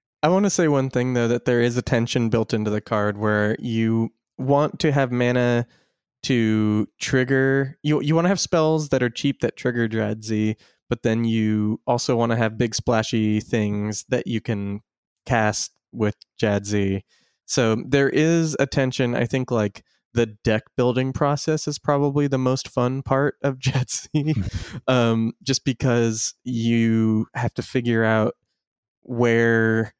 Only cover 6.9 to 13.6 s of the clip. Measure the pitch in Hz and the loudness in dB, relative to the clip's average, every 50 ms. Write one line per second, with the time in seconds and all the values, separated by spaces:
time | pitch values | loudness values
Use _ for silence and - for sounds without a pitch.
6.9 | _ _ - - - 131 127 123 135 131 135 135 135 139 139 135 143 _ - 151 | _ _ -6 0 0 0 2 2 2 2 2 2 2 0 0 -2 -6 _ -2 0
7.9 | 151 147 135 147 160 165 170 180 202 180 - - - 165 156 156 160 160 156 143 | 0 0 0 0 0 2 2 2 0 0 -2 -2 0 2 2 2 2 0 0 -2
8.9 | - 131 123 120 - - - 143 135 - - - - - - 127 120 120 117 110 | 0 0 0 -2 -2 -2 -2 -2 -2 0 -2 -4 -4 -2 -4 -4 -2 0 -2 -2
9.9 | 110 110 107 107 110 110 107 110 113 107 107 107 107 - _ _ _ _ _ _ | -2 -2 -2 -2 -4 -6 -6 -4 -2 0 0 0 -2 -4 _ _ _ _ _ _
10.9 | 120 117 - 117 113 113 117 113 113 113 110 107 107 107 104 107 107 - - - | -8 -2 -2 -2 0 0 0 0 0 0 0 0 0 0 0 -2 -4 -4 -2 -2
11.9 | 123 120 - - 127 117 117 117 117 117 117 110 110 110 120 113 113 - - - | -2 -2 0 -2 0 0 2 0 0 0 0 -2 -2 -2 -4 -4 -2 -4 -2 0
12.9 | 120 110 110 - - 113 107 107 107 107 - - - 117 | 0 0 0 0 0 0 2 2 0 0 -2 -2 -2 -2